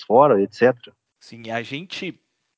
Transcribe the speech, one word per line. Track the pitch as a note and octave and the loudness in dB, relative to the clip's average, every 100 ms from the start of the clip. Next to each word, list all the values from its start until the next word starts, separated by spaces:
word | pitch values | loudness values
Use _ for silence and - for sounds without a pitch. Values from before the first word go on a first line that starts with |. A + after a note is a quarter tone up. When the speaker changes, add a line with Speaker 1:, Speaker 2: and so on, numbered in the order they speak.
| - | 0
Speaker 1:
fora, | - D3 G#2+ | 4 4 4
et | G2+ | 0
cetera. | - A#2+ B2 - _ _ _ | 0 0 0 -10 _ _ _
Speaker 2:
Sim, | - A2+ A2+ | -20 -20 -10
a | A2+ | -10
gente, | A2+ C#3 F#3 - F#3+ - _ _ _ | -8 -14 -14 -12 -12 -14 _ _ _